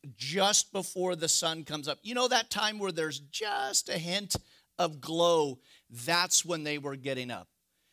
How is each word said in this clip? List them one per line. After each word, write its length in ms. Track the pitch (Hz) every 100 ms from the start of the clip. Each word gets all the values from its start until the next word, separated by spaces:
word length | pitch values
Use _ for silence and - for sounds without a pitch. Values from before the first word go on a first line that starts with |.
| 143 -
just 560 | 135 185 196 208 -
before 440 | 196 - 185 180 175
the 100 | 160
sun 380 | - 165 160
comes 240 | 143 151 143
up. 100 | 139
You 100 | 208
know 140 | 247 247
that 200 | 240 226
time 300 | 202 214 214
where 140 | 196
there's 260 | 165 156 139
just 680 | 143 - 415 - - - -
a 100 | 175
hint 380 | 170 190 196 - - _ _ -
of 220 | 170 147
glow? 580 | 127 165 170 165 143 127 _ - _
That's 540 | 120 123 170 180 -
when 180 | 165 165
they 160 | 151 147
were 160 | 143
getting 380 | 135 135 127 123
up, 160 | 104 - _ _ _ _